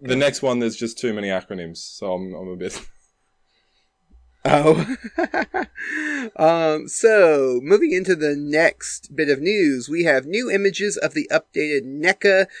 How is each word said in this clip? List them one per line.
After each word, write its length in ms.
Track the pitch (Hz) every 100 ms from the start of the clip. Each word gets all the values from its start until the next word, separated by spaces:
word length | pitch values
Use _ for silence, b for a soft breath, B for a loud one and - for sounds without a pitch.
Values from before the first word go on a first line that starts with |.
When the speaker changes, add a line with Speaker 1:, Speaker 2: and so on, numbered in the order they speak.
| 131
Speaker 1:
the 60 | 127
next 260 | 143 135
one, 180 | 135 120
there's 180 | 117 -
just 200 | 117 113
too 140 | 120
many 140 | 107 101
acronyms, 500 | 95 - 95 85 85
so 360 | - - 101
I'm, 200 | 92 95
I'm 140 | 87 92
a 80 | 90
bit 260 | 90 - -
<laughs> 1600 | - _ _ _ _ _ _ _ _ _ _ _ _ _ _ 135
Speaker 2:
Oh. 500 | 147 151 165 165 254 226 -
<laughs> 480 | 339 - - - - B B 302 302 285 233 -
Um, 500 | 156 165 160 156 -
so, 720 | - 226 214 175 147 135 123
moving 280 | 139 208 -
into 220 | 180 190 170
the 200 | 151 143
next 800 | 147 147 170 - - - - 139
bit 140 | 147
of 100 | 135
news, 460 | 160 208 165 131 120
we 160 | 165 170
have 200 | 135 131
new 240 | 202 247
images 480 | 196 196 185 202 -
of 160 | 156
the 160 | 156 -
updated 520 | 160 - - 151 143 127
neca 600 | 139 170 190 202 190 185 B